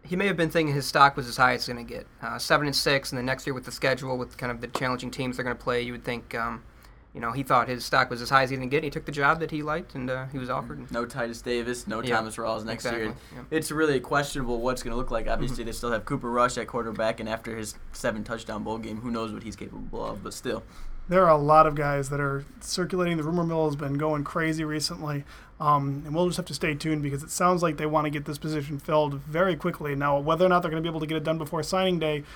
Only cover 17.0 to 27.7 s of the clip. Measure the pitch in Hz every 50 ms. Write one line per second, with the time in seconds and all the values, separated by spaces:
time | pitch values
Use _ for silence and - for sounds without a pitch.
17 | 110 110 117 - 110 110 107 113 - 113 113 113 107 107 - - - - - -
18 | - 120 110 110 104 - 117 117 - - 107 107 107 107 110 113 110 113 107 110
19 | 120 123 117 113 113 110 107 107 107 107 101 - 107 - 107 107 104 104 113 113
20 | 113 110 113 104 104 104 - - - 127 107 110 - - - - - - - -
21 | - - 175 190 185 170 156 151 143 147 151 156 156 156 147 151 147 147 143 143
22 | 139 131 143 143 143 139 139 139 143 - - - - - - 185 180 - 190 180
23 | 180 175 170 160 147 160 170 175 170 165 165 160 160 156 143 147 143 139 139 143
24 | 151 156 151 147 143 - - 170 160 160 156 160 160 151 151 156 147 - - -
25 | 160 147 147 143 143 - - - - - - - 156 147 147 143 139 139 139 139
26 | 151 151 147 165 180 180 170 - 180 - 147 - - 165 156 147 - 160 156 151
27 | 143 143 139 139 156 - - - 185 180 185 175 175 165